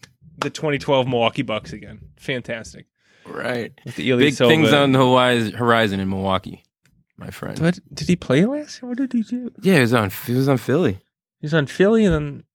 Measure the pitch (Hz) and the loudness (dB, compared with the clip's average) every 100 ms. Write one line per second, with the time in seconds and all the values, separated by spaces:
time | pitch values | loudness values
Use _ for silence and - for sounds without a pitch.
0 | - _ - - 143 - 156 143 - 135 | -20 _ -20 -10 -10 -6 -4 -4 0 0
1 | 127 123 113 - 117 107 - 104 104 107 | 0 0 0 -2 -6 -6 -10 -18 -18 -20
2 | - _ - 127 120 113 - - - _ | -20 _ -8 -8 -8 -12 -12 -20 -20 _
3 | _ _ - - 120 120 107 - 123 - | _ _ -16 -10 -6 -6 -8 -12 -14 -6
4 | 123 123 147 135 123 160 113 143 139 131 | 0 4 4 4 4 4 4 4 4 4
5 | 127 127 123 120 107 107 120 113 110 98 | 6 4 4 2 0 -2 2 4 2 0
6 | 95 95 95 92 - 85 _ _ _ _ | -4 -2 -2 -2 -4 -18 _ _ _ _
7 | _ - - - - - 165 - - - | _ -20 -16 -12 -10 -2 -2 -2 -8 -8
8 | 151 170 - 135 220 294 302 - 247 247 | -4 -2 0 2 2 -2 -10 -14 -10 -6
9 | 262 233 208 247 240 - 196 165 117 120 | -4 -4 -4 -8 -10 -4 2 4 4 2
10 | 98 - 123 123 139 127 - 143 139 95 | 0 -6 -4 0 2 0 0 0 0 -4
11 | _ _ _ - 151 160 135 - 196 226 | _ _ _ -12 -4 -2 -2 0 2 4
12 | 202 156 147 131 - | 2 0 -4 -12 -20